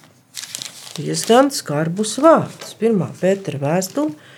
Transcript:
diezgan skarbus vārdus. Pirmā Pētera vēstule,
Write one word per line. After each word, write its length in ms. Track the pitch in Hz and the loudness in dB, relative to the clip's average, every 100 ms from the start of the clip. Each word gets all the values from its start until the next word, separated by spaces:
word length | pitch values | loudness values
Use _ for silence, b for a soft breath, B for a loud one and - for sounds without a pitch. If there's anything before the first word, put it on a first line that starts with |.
| - _ _ - - - - - - | -20 _ _ -16 -12 -12 -12 -14 -14
diezgan 580 | - 147 160 - 240 277 | -10 -6 -4 4 4 4
skarbus 680 | - - 147 165 180 214 - | 0 -4 -2 -2 -2 -4 2
vārdus. 560 | 320 277 139 - - | 6 6 2 -8 -18
Pirmā 360 | - 226 214 123 | -4 0 2 0
Pētera 480 | - 180 196 190 143 | -2 0 0 -2 -4
vēstule, 540 | 143 175 190 - 302 302 b | 0 0 0 -2 -4 -4 b